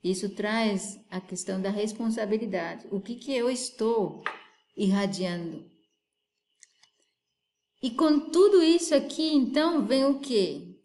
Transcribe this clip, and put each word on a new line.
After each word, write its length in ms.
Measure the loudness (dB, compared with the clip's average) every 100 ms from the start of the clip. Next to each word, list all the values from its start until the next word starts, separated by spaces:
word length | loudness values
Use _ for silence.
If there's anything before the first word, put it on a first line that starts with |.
Isso 280 | -2 -2 -4
traz 680 | -6 -2 0 0 -2 -6 -14 _
a 100 | -12
questão 400 | -10 -10 -6 -4
da 80 | -2
responsabilidade. 1160 | -2 -4 -4 -4 -2 -2 -2 -2 -4 -6 -10 -8
O 100 | -8
que 160 | -8 -12
que 180 | -4
eu 160 | -2 0
estou 720 | -2 -6 -4 0 0 -2 -4 -10 -10 -20 _ _ -2
irradiando? 920 | 2 2 0 -2 -4 -4 -6 -10 -16 _ _ _ _ _ _ _ _ _ _ _ _ _ _ _ _ _ _ _ _ _
E 80 | -6
com 400 | 0 4 2 2
tudo 320 | 4 8 8
isso 320 | 6 4 4
aqui, 400 | 2 2 -4 2
então, 500 | 2 2 2 2 2
vem 220 | 2 2 2
o 140 | 0
quê? 580 | 0 0 0 -4 -12 -20